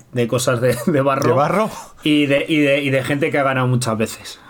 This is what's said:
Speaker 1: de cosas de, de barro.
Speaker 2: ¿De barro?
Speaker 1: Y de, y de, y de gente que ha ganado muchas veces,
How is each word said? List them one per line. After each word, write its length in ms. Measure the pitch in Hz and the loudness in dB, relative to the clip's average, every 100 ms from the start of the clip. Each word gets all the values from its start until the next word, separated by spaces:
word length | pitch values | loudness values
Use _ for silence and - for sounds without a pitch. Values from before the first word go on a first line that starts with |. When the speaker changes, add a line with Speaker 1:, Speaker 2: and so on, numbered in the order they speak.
| - | -8
Speaker 1:
de 140 | 123 117 | -4 -2
cosas 340 | 123 135 120 | 0 0 0
de, 160 | 127 117 - | 0 0 0
de 140 | 147 | 2
barro. 260 | 139 135 143 | 2 0 2
Speaker 2:
¿De 40 | |
barro? 360 | 127 151 175 220 - - - | 2 2 0 -2 -6 -18 -6
Speaker 1:
Y 240 | 156 147 143 | 0 2 2
de, 200 | 139 156 | 0 0
y 100 | 156 | 2
de, 200 | 143 143 | 2 2
y 100 | 143 | 0
de 140 | 131 | -2
gente 260 | 123 143 156 | -2 -2 -2
que 80 | 151 | 0
ha 40 | |
ganado 240 | 135 131 127 | 0 0 0
muchas 300 | 123 117 110 | 0 0 -2
veces, 420 | 113 - - - | -4 -6 -16 -18